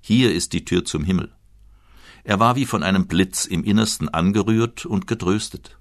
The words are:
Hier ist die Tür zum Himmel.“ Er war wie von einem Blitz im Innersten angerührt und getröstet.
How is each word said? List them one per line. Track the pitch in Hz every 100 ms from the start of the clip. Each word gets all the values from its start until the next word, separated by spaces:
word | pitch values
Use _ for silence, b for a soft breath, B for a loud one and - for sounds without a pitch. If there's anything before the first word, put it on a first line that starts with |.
Hier | - 113 123
ist | 87 -
die | 85
Tür | - 87
zum | - 78
Himmel.“ | 76 92 - _ _ _ - b b b b b
Er | - 101
war | 113 123
wie | 139
von | 104
einem | 87 95 90
Blitz | 82 95 - -
im | 87
Innersten | - 104 110 - 78
angerührt | 80 87 104 101 110 117 - 175
und | 104 92
getröstet. | 113 87 104 - - - -